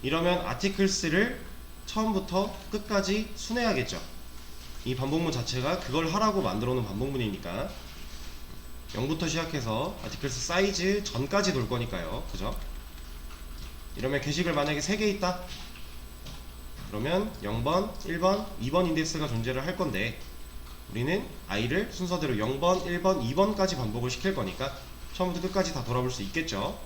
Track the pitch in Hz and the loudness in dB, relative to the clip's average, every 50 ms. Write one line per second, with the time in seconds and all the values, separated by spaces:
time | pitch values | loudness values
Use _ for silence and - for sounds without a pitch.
0 | - 127 160 160 170 175 180 175 - - 120 123 - 196 196 - 196 190 190 - | 0 2 2 4 4 4 4 4 2 -2 -2 0 0 0 4 6 4 4 6 4
1 | - 165 156 185 214 247 254 - - - - - - - - - - - - 214 | 2 4 4 6 4 4 2 -4 -8 -10 -10 -10 -12 -12 -12 -12 -10 -4 -2 0
2 | 220 220 214 190 185 - 175 185 202 214 - - - - - 214 208 - 214 196 | 2 2 2 0 0 2 2 2 2 2 -2 -8 -8 -6 -4 -4 -4 2 2 2
3 | 185 175 196 214 220 - - - - - 220 240 240 233 160 131 123 - - 85 | 4 4 2 2 2 -2 -4 -8 -4 -2 0 2 4 4 4 2 2 0 -2 -6
4 | 80 - - - - - - - - - - - - - - - - 120 127 127 | -6 -8 -10 -10 -10 -10 -10 -10 -10 -10 -10 -10 -10 -10 -10 -6 -2 -2 -2 0
5 | 135 135 143 160 170 165 139 120 117 - 117 127 127 143 175 185 - - 123 156 | 0 2 2 2 2 2 0 0 -2 -2 -2 0 0 0 0 0 -2 0 0 0
6 | 165 165 165 208 220 214 202 196 180 - 92 107 113 120 127 127 120 104 95 101 | 2 2 2 4 4 4 4 4 2 2 0 0 0 2 2 2 0 0 -2 -2
7 | 123 139 135 131 120 107 95 95 - 90 87 104 143 196 - - - - - - | -2 0 0 0 0 0 -2 -2 -4 -4 -4 -4 -4 -4 -6 -8 -12 -12 -12 -10
8 | - - - - - - - - - - - - - - - - - - - 101 | -10 -10 -8 -8 -8 -8 -8 -8 -10 -10 -10 -10 -10 -10 -10 -10 -10 -8 -4 -2
9 | 120 139 160 160 175 160 139 160 165 - - 147 120 110 107 113 139 180 208 - | 0 0 0 0 0 0 0 0 -2 -2 -2 -2 -2 0 0 0 0 -2 -4 -6
10 | - 135 - - - 143 120 - - - 170 180 196 202 196 165 175 190 202 208 | -8 -8 -8 -4 -4 -2 -2 -2 -2 0 4 4 4 4 4 2 2 4 2 2
11 | 196 - - 117 131 135 - 202 202 190 156 135 117 101 123 120 120 110 - 92 | 0 -2 -2 0 0 4 4 4 4 6 4 2 2 2 2 0 0 0 -2 -4
12 | 85 80 - 120 - - - - - - - - - - - - - - - - | -2 -2 -4 -4 -4 -4 -4 -2 -2 -2 -2 -2 -4 -6 -8 -8 -10 -10 -12 -12
13 | - - - - - - - - - - - - - - - - - - - - | -10 -10 -10 -10 -10 -10 -10 -10 -10 -10 -10 -10 -10 -10 -10 -10 -12 -10 -8 -4
14 | 110 131 139 143 139 147 151 160 175 170 160 147 143 147 151 143 - 170 202 208 | -2 0 0 0 0 0 0 2 2 2 2 2 2 2 2 0 2 0 2 2
15 | 214 208 196 202 185 180 180 180 - - - - - - - - - - - - | 4 2 2 2 2 0 0 0 -4 -8 -8 -8 -10 -10 -10 -10 -12 -10 -10 -12
16 | - - - - - - - - - - - - - - - - - - 101 104 | -12 -12 -12 -12 -12 -10 -10 -10 -10 -12 -12 -12 -12 -12 -10 -10 -10 -6 -4 -2
17 | 113 143 170 190 208 220 - - - 101 107 113 117 139 160 185 202 220 - - | 0 2 2 2 2 0 -4 -4 -4 -2 0 2 2 4 4 4 2 2 -2 -6
18 | - - 165 170 170 185 196 202 214 - - - 110 127 139 175 185 170 160 156 | -4 -4 -2 4 4 4 4 4 2 -4 -6 -4 -2 2 4 4 6 6 4 4
19 | 160 156 - 165 151 139 117 117 113 120 131 135 135 160 185 180 185 151 110 95 | 2 2 2 0 0 0 0 0 2 2 0 0 0 -2 0 0 0 0 2 2
20 | 104 117 113 - - - - - - - - - - - - - - - - 107 | 0 0 0 -4 -8 -10 -10 -10 -10 -10 -10 -10 -10 -10 -12 -12 -12 -6 -2 0
21 | 120 139 170 208 214 - - - - - 95 104 110 123 143 180 220 - - - | 2 2 2 2 0 -2 -8 -12 -6 -2 0 0 2 2 2 2 0 0 -2 -4
22 | 180 175 175 175 156 143 127 101 107 120 131 139 151 175 185 185 180 180 175 175 | -2 0 0 0 2 2 2 2 2 2 2 2 4 4 4 4 2 0 -2 2
23 | 175 190 190 - 120 117 131 156 196 208 214 196 190 185 175 139 123 110 104 120 | 4 4 4 4 2 0 4 6 6 4 6 4 2 2 2 0 -2 -2 0 0
24 | 120 127 127 - - 190 196 160 113 95 90 - 127 139 - - - - - - | 0 0 -2 0 0 0 0 0 0 -2 -2 -2 -4 -4 -4 -6 -10 -12 -12 -12
25 | - - - - 180 185 170 180 175 185 185 196 196 - - 135 120 - 120 127 | -12 -10 -2 0 0 2 2 0 -2 0 2 2 2 2 0 -2 -2 0 2 2
26 | 123 127 127 - 101 98 - 160 160 160 107 98 107 147 202 - - | 2 2 0 -2 -4 -2 -2 -2 -2 0 0 0 0 -2 -2 -6 -8